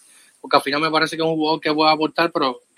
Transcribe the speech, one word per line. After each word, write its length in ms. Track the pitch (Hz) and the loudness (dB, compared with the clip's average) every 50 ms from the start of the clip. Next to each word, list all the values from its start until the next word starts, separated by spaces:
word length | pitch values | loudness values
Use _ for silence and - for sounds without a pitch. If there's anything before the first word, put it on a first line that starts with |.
| _ _ _ - _ _ _ _ | _ _ _ -20 _ _ _ _
porque 160 | - 135 139 | -4 0 0
al 60 | 135 | 0
final 180 | - 139 143 147 | 2 0 -2 -2
me 100 | 160 160 | -2 0
parece 260 | 156 156 160 151 165 | 0 0 0 -2 -2
que 60 | 160 | -2
es 60 | 160 160 | -2 -2
un 60 | 160 | 0
jugador 260 | 160 151 156 160 160 | 0 0 -2 -2 -2
que 120 | - 160 | -2 -2
puede 200 | 151 151 156 156 | 0 2 4 2
aportar, 380 | 156 156 156 151 - - 165 170 | 4 2 0 -2 0 -2 -2 0
pero, 280 | - 165 147 131 123 - _ _ _ | 0 -2 -2 -2 -2 -6 _ _ _